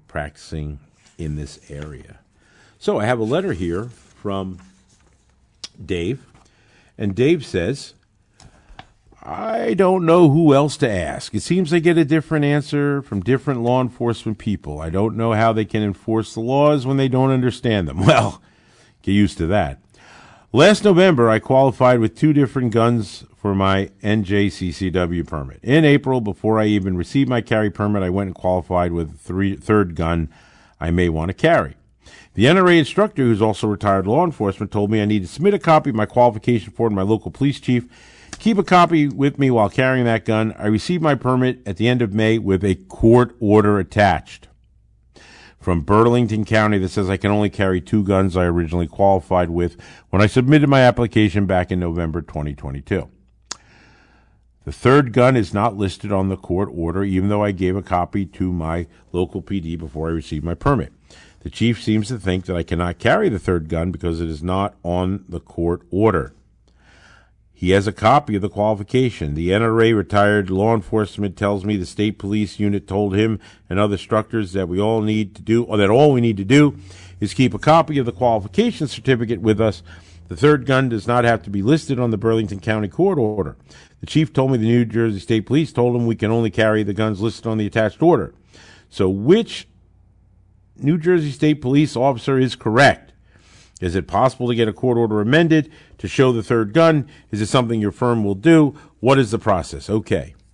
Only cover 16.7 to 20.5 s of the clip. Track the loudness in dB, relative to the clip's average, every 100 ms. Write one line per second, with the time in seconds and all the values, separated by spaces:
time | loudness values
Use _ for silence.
16.7 | 2 -2 -2 0 0 0 2 0 -2 -2
17.7 | -2 -2 0 2 2 0 -6 _ _ _
18.7 | _ _ _ -2 2 0 0 -2 -2 -2
19.7 | -8 _ _ -20 -20 -20 -20 _